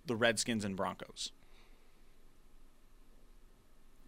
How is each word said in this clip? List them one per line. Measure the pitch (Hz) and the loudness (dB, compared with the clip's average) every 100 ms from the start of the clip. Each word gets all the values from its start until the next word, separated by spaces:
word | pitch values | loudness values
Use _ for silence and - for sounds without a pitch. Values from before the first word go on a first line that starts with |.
| - | 0
the | 113 | 8
Redskins | 120 110 - 113 | 8 8 4 4
and | 101 95 | 2 2
Broncos. | 92 - - - - - - - - - - - - - - - - - - - - - - - - - - - - - - - | 2 0 -6 -6 -8 -8 -18 -18 -18 -18 -20 -18 -18 -18 -18 -18 -18 -16 -16 -18 -20 -18 -18 -18 -18 -18 -20 -20 -20 -20 -18 -18